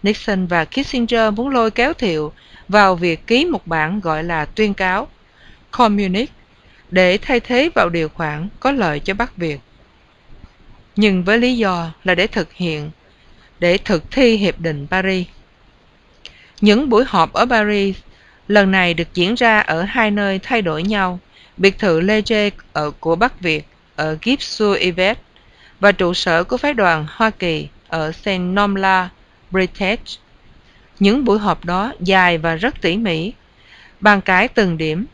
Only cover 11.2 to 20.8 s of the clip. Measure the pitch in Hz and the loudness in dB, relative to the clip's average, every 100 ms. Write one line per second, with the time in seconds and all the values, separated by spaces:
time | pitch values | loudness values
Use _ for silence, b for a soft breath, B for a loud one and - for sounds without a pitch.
11.2 | 180 226 247 247 208 175 165 - 190 175 | 2 2 2 0 0 -2 -6 -6 -2 0
12.2 | 208 - 160 - 180 151 151 - _ b | 0 -2 -6 -6 -6 -4 -8 -14 _ b
13.2 | b b b _ 175 185 - 180 - - | b b b _ 0 0 0 -2 -2 2
14.2 | 247 220 196 - 170 147 143 185 190 190 | 4 4 0 -2 -6 -6 -4 -2 -2 -2
15.2 | 180 - _ _ _ _ _ _ _ _ | -4 -12 _ _ _ _ _ _ _ _
16.2 | B B B B 214 208 294 220 262 190 | B B B B 4 4 4 2 2 2
17.2 | 165 - 240 233 208 208 196 190 - b | 0 0 0 2 0 0 -2 -4 -14 b
18.2 | b b - 208 196 190 180 165 165 - | b b 2 4 4 2 2 0 -4 -2
19.2 | 175 240 233 214 - 160 190 254 220 208 | -2 2 4 4 2 -2 -2 0 0 0
20.2 | 202 190 - 240 180 156 | -2 -4 -2 -2 0 -2